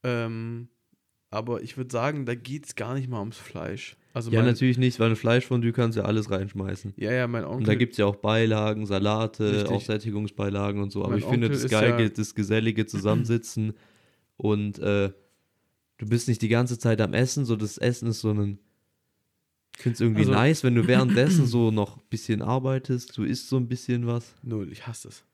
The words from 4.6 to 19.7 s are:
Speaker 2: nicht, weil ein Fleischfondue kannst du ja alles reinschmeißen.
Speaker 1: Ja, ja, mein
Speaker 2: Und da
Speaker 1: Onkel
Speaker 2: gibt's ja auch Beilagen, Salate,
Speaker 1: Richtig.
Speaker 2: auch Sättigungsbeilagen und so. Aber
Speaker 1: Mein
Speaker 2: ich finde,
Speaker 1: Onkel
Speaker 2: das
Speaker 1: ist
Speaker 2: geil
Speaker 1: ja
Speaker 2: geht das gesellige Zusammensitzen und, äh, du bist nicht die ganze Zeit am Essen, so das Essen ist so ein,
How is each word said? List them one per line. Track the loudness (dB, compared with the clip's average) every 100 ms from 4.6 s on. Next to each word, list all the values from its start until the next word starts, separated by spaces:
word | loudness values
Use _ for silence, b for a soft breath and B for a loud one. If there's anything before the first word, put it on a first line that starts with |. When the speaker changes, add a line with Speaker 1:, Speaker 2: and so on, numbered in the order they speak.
| 2 4
Speaker 2:
nicht, | 2 4
weil | 2
ein | 2
Fleischfondue | 2 2 2 0 0
kannst | 0 0 0
du |
ja | 0
alles | 0 0
reinschmeißen. | -4 -4 -6 -6 -8 -10 -8
Speaker 1:
Ja, | -4
ja, | -2 -2
mein | -4
Speaker 2:
Und | -6
da | -2 2
Speaker 1:
Onkel | 4
Speaker 2:
gibt's | 2 4
ja | 2
auch | 2
Beilagen, | 0 4 4 2 0 -2 -2
Salate, | 0 2 2 -2 0 0 2
Speaker 1:
Richtig. | 0
Speaker 2:
auch | -2
Sättigungsbeilagen | 0 -2 -2 -4 -4 -4 -2 0 -2 -2
und | -4
so. | -2
Aber | -2
Speaker 1:
Mein | -2
Speaker 2:
ich |
finde, | 0 2 2
Speaker 1:
Onkel | 0
Speaker 2:
das |
Speaker 1:
ist | 2
Speaker 2:
geil | 4 4
Speaker 1:
ja | 4
Speaker 2:
geht | 0 0
das | -6 -4
gesellige | 0 2 2 0 -2
Zusammensitzen | -2 2 2 2 -2 -2 -6 -6 b b b b b b _
und, | 0 0 -2 -4
äh, | 0 2 0 -4 _ _ _ _ _ _ _ _
du | -2
bist | 0 0
nicht | -2
die | 2
ganze | 2 0 0
Zeit | 0 2
am | 0
Essen, | 0 0 0 -2
so | -2
das | -4 -2
Essen | -2 0 -4
ist | -2
so | -2
ein, | 0 -2 -6 _ _ _ _ _ _ _ _ _ _ _